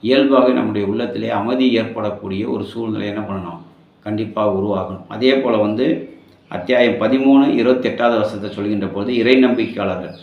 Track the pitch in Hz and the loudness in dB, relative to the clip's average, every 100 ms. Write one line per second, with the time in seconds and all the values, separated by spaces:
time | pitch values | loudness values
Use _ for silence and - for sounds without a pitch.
0 | 107 139 139 131 127 120 110 104 98 110 | 2 2 4 4 4 2 0 -2 -2 -2
1 | 120 - 113 110 110 131 131 113 110 117 | -4 -6 -4 -4 -2 0 2 2 -2 -4
2 | 107 104 98 95 110 113 - 117 113 107 | -6 -6 -8 -6 -4 -4 -6 -6 -6 -4
3 | 104 104 101 98 87 85 - _ _ _ | -6 -6 -8 -8 -8 -14 -18 _ _ _
4 | 104 107 110 - 107 98 101 95 92 95 | -8 -6 -4 -2 -2 0 -2 -2 -4 -10
5 | - 110 127 135 127 110 104 110 143 - | -12 0 2 2 2 0 0 0 0 -2
6 | - - _ _ _ 95 - 123 120 - | -6 -18 _ _ _ -10 0 2 4 2
7 | 110 131 135 139 143 - 117 127 120 - | 0 2 6 6 6 2 2 2 0 0
8 | 120 113 104 104 101 - 101 104 95 95 | 0 2 -2 -4 -10 -6 -4 -2 -4 -4
9 | 107 120 113 131 127 113 107 - 95 90 | -2 0 4 6 6 4 -2 -4 -4 -4
10 | 87 - | -8 -14